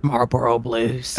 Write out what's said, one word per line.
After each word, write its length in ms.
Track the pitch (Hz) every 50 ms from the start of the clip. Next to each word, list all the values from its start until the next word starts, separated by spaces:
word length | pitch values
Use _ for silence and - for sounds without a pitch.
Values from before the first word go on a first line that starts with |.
Marlboro 560 | - 147 147 120 123 117 - 127 123 120 120 117
Blues. 600 | 117 123 120 113 117 117 131 127 123 - -